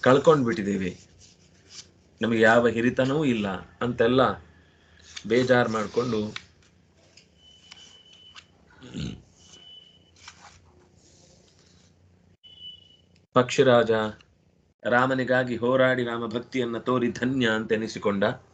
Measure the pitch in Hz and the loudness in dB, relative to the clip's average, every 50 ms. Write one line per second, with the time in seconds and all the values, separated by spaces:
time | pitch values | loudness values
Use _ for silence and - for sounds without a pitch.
0 | - 127 127 139 127 165 156 147 131 117 107 110 101 98 101 95 95 90 - - | 4 4 4 6 6 4 4 4 4 0 -2 -2 -4 -4 -4 -4 -4 -6 -8 -10
1 | - _ _ _ - - _ _ _ _ _ _ _ _ - - - _ _ _ | -18 _ _ _ -20 -20 _ _ _ _ _ _ _ _ -20 -20 -20 _ _ _
2 | _ _ _ _ 110 110 117 113 113 110 113 120 120 120 110 117 117 127 127 - | _ _ _ _ -4 -2 2 4 4 6 6 6 4 2 0 2 0 0 0 0
3 | 131 131 135 151 160 139 120 110 101 98 95 85 - - - _ 123 120 120 123 | 0 0 0 0 0 0 0 0 -2 -4 -6 -8 -10 -16 -10 _ -6 -6 0 0
4 | 117 113 123 131 127 110 95 85 - - _ _ _ _ _ _ _ _ _ _ | 2 2 4 4 2 2 0 -4 -10 -20 _ _ _ _ _ _ _ _ _ _
5 | - - - - - 104 113 123 127 117 127 123 120 110 110 110 107 101 - 117 | -20 -20 -20 -16 -6 0 0 0 2 4 4 2 2 0 -2 -4 -6 -4 -4 -4
6 | 123 127 113 107 107 107 107 - - _ _ _ _ _ _ _ _ _ _ _ | -2 -2 -2 -4 -4 -6 -8 -14 -18 _ _ _ _ _ _ _ _ _ _ _
7 | _ _ _ - _ _ _ _ 1077 1077 1077 _ _ - - - - - - 1077 | _ _ _ -20 _ _ _ _ _ -20 _ _ _ -20 -20 -20 -20 -20 -20 -20
8 | _ _ - - - - _ - - _ _ _ _ _ _ - 127 123 123 123 | _ _ -20 -20 -20 -20 _ -20 -20 _ _ _ _ _ _ -20 -20 -16 -12 -10
9 | 73 58 50 - - _ _ _ - - - - - - - - - _ _ 1077 | -10 -10 -12 -14 -20 _ _ _ -20 -20 -20 -20 -20 -20 -20 -20 -20 _ _ _
10 | _ _ _ _ - - - _ - - - - _ _ _ 349 _ _ _ _ | _ _ _ _ -20 -20 -20 _ -20 -20 -20 -20 _ _ _ _ _ _ _ _
11 | _ _ _ _ - _ _ _ _ _ _ _ _ _ _ _ _ _ _ _ | _ _ _ _ -20 _ _ _ _ _ _ _ _ _ _ _ _ _ _ _
12 | _ _ _ _ _ _ _ _ _ 1077 - - - - - - - _ _ _ | _ _ _ _ _ _ _ _ _ -20 -20 -20 -20 -20 -20 -20 -20 _ _ _
13 | _ _ _ _ _ _ _ 127 123 127 - - 139 131 120 120 113 110 113 110 | _ _ _ _ _ _ _ 0 0 2 2 2 4 6 6 4 4 2 0 -2
14 | 110 107 107 - _ _ _ _ _ _ _ _ _ _ _ _ - 107 117 123 | -2 -4 -6 -10 _ _ _ _ _ _ _ _ _ _ _ _ -6 0 0 2
15 | 127 131 131 131 127 113 127 127 127 123 123 - 117 120 131 131 127 131 127 127 | 2 2 0 -2 -2 0 0 0 0 -2 -4 -4 -2 -2 0 2 2 2 0 -2
16 | 123 117 117 117 117 113 107 123 123 - - 131 120 117 117 113 - - 127 127 | -4 -6 -6 -6 -8 -6 -6 -8 -8 -6 -4 -4 -4 -4 -4 -6 -4 -2 -2 0
17 | 120 113 98 - 127 127 135 135 123 113 110 110 110 107 113 107 113 110 - - | 0 -2 -4 -4 -4 -4 -2 0 0 0 0 -2 -2 -4 -4 -4 -4 -6 -8 -4
18 | - 107 101 98 101 110 131 127 - _ | -4 -2 -2 0 0 -2 -2 -6 -14 _